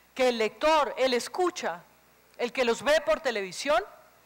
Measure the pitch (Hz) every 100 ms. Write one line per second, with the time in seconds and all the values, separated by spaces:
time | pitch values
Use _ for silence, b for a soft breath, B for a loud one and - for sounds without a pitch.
0 | _ - 254 233 214 - 302 320 226 -
1 | 262 247 - - 359 - 220 170 - _
2 | _ _ _ - 240 - 240 226 214 311
3 | 294 311 262 220 190 - 277 320 415 -
4 | - _